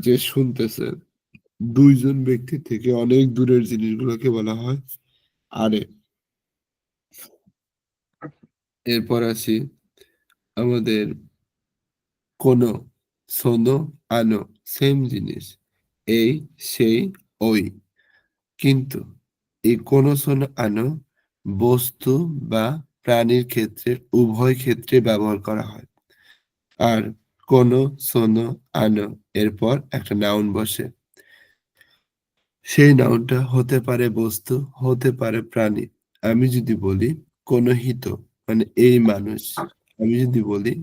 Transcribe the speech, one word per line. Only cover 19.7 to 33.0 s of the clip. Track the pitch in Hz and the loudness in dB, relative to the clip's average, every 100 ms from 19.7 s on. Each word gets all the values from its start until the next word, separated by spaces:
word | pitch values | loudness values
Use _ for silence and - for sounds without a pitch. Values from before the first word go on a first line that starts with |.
| 113 - | 0 2
কোনো, | 139 135 143 | 4 4 2
সোনো, | 147 139 135 - | 0 -2 -2 -4
আনো | 110 104 123 156 - _ _ _ 101 | -4 -2 -4 -6 -12 _ _ _ -8
বস্তু | 98 117 123 123 - 123 135 170 143 117 | 0 2 2 0 -6 -2 0 -2 -6 -4
বা | 110 110 156 - _ | -2 -2 -6 -12 _
প্রাণীর | - 117 117 123 123 | 0 2 4 2 0
ক্ষেত্রে, | - 107 - - 123 - | -4 -4 -4 -6 -6 0
উভয় | 120 117 110 127 127 | 2 2 2 0 0
ক্ষেত্রে | 131 113 - 131 | -2 -4 2 2
ব্যবহার | 113 107 107 101 101 | 4 0 0 -4 -4
করা | 107 107 | -6 -8
হয়। | 107 - _ _ _ _ _ _ _ _ - | -14 -20 _ _ _ _ _ _ _ _ -2
আর | 117 113 107 - _ _ - | 0 0 -4 -10 _ _ 2
কোনো, | 131 123 127 135 139 | 6 6 4 0 -4
সোনো, | - 127 113 110 117 - _ | -2 0 2 2 0 -8 _
আনো | - 110 107 104 113 _ | -2 0 0 -2 -10 _
এরপর | 98 107 104 110 139 - | -2 -2 0 -2 -2 -4
একটা | - 101 101 | -10 -6 -2
নাউন | 104 104 104 | 0 0 0
বসে, | 104 110 - 127 - _ _ _ _ _ _ _ _ _ _ _ _ _ _ _ _ - | -2 -4 -6 -10 -14 _ _ _ _ _ _ _ _ _ _ _ _ _ _ _ _ -6
সেই | - 143 | 2 6
নাউনটা | 135 | 6